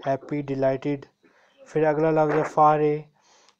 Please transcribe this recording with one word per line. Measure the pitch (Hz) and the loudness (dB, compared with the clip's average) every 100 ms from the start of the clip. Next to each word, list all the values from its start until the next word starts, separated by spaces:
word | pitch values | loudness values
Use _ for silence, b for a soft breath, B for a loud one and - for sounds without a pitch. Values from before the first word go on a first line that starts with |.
| - | -6
ہیپی، | 135 - 147 | -6 -6 -8
ڈیلائٹڈ۔ | 139 135 135 135 143 143 - _ b b b b - | -6 -2 -2 -2 -4 -6 -8 _ b b b b -8
پھر | 156 156 | -2 0
اگلا | 151 160 | 2 0
لفظ | 156 156 147 | 2 2 0
ہے | |
فاہرے | 147 - 151 151 151 151 156 b b b b b | 0 4 4 4 2 -2 -6 b b b b b